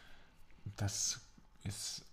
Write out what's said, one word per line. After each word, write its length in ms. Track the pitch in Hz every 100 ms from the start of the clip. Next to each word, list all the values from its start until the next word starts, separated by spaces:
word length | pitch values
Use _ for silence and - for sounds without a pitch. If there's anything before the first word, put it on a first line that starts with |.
| - - - - - - 104 101
das 460 | 101 - - - - - - -
ist, 400 | - 104 - - -